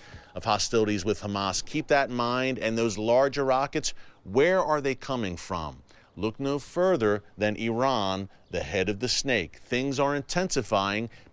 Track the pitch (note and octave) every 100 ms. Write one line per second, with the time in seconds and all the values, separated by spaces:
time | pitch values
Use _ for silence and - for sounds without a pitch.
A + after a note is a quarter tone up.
0 | - - - - A2 G#2 - A#2 G#2+ G#2
1 | F#2 G2+ G#2 G2+ G2 F2+ - D3+ - C#3+
2 | C3 B2 A#2+ B2+ C3 B2+ A2 A2+ A#2 G2
3 | A2 A#2+ C#3 C3 C3+ C3 C#3+ D#3 - -
4 | - - F#2 G#2 D#3+ F#3 D#3 D3+ C#3 C3
5 | - B2+ G2+ E2+ - F2+ D2+ C2 - -
6 | - - G#2 A2 C#3 C#3+ - - F#3 E3
7 | G#2+ G#2 - - G#2+ G#2 A2+ A2+ C3 B2
8 | G2 F#2+ F#2+ - - F2+ - F#2+ F#2 G2+
9 | B2 - C3+ A#2+ D#2 - - B2 C#3 C3
10 | C#3+ C#3+ - F3 F#3 C#3+ A#2 G2+ G2 G2+
11 | A2+ - -